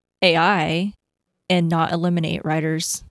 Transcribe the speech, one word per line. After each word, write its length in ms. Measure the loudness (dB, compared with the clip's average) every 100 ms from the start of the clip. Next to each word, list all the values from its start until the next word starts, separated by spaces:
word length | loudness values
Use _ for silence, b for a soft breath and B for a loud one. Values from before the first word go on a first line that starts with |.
| _ _
A 140 | 2 4
I 560 | 2 2 0 -2 -2 -6 _ _ _ _ -2
and 180 | 0 2
not 220 | 2 0
eliminate 520 | 0 0 0 -2 -4
writers' 580 | -2 -2 -2 -4 -4 -8 -10